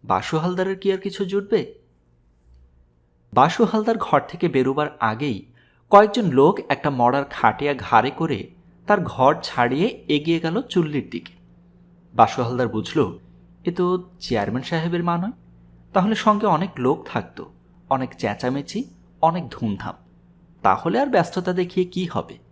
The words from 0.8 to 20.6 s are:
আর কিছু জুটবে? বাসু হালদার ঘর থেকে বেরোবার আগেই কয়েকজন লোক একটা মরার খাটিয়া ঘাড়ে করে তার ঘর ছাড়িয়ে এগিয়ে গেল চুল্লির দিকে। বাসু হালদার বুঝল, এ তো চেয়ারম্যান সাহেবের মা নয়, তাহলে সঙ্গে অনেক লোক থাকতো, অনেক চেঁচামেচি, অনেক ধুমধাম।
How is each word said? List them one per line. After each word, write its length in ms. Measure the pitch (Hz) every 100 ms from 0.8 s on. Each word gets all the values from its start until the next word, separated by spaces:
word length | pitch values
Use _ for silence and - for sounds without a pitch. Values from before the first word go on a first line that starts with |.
| 196
আর 60 | 190
কিছু 260 | 196 190
জুটবে? 500 | 190 196 202 214 123 - _ _ _ _ _ _ _ - - _ _ _ _ _ _
বাসু 300 | - 139 -
হালদার 320 | 220 220 214 226
ঘর 220 | - 147 -
থেকে 200 | - 175
বেরোবার 480 | 131 131 135 151 -
আগেই 460 | 113 110 143 101 - _ _ _ _
কয়েকজন 360 | 202 208 214 202
লোক 340 | 127 147 - -
একটা 220 | 135 151
মরার 340 | 135 120 135 139
খাটিয়া 440 | - 117 107 143
ঘাড়ে 360 | 139 101 117 120
করে 400 | 139 160 110 - - - _ -
তার 140 | 208
ঘর 340 | 131 - 131 156
ছাড়িয়ে 640 | - - 120 135 202 - -
এগিয়ে 320 | 151 151 165
গেল 220 | 165 175
চুল্লির 480 | - 185 160 147 104
দিকে। 220 | - - - - - _ _ - - _
বাসু 280 | - 110 -
হালদার 260 | 120 123 123
বুঝল, 500 | 107 - 156 107 87 - - - -
এ 80 | - 175
তো 340 | 180 185 180 -
চেয়ারম্যান 420 | - 117 101 117
সাহেবের 420 | - 170 165 170
মা 140 | 175 175
নয়, 140 | 190 - - - - - -
তাহলে 220 | 202 185
সঙ্গে 320 | 220 - 208 214
অনেক 240 | 156 185 -
লোক 280 | 123 156 -
থাকতো, 400 | - 95 - 80 - _ - -
অনেক 260 | 135 127
চেঁচামেচি, 720 | - 110 101 127 135 143 202 269 - - _
অনেক 280 | 160 170 127
ধুমধাম। 460 | - 113 98 101 - - - _ _ _ -